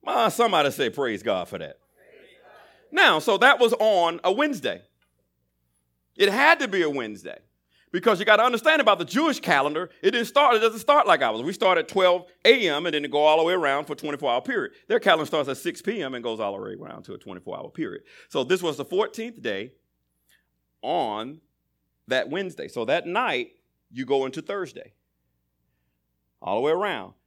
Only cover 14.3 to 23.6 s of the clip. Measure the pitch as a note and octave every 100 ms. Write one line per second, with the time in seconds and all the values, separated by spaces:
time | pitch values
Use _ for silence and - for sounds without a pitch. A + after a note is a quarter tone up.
14.3 | A#2+ - A#3+ C3+ _ _ A3 G#3 E3 D3+
15.3 | D#3+ D#3 C3 E3+ - - A3+ C#3 B2+ A#2+
16.3 | A2 G#2 G2 G#2 G2+ - - - A2 -
17.3 | F#2 - - - - B2 - _ - -
18.3 | C#3+ B2+ F#3 F3 C#3 C3+ F3+ G#3+ - A3+
19.3 | B2 A#2 G2 A#2 _ _ _ _ _ _
20.3 | _ _ _ _ _ A#2 E3+ B2 G#2 A#2
21.3 | D#3 _ _ _ _ _ _ - B2+ A2+
22.3 | D#3+ F#3+ D3+ - - A2+ D#3+ E3+ F#3+ B3
23.3 | C3 B2 _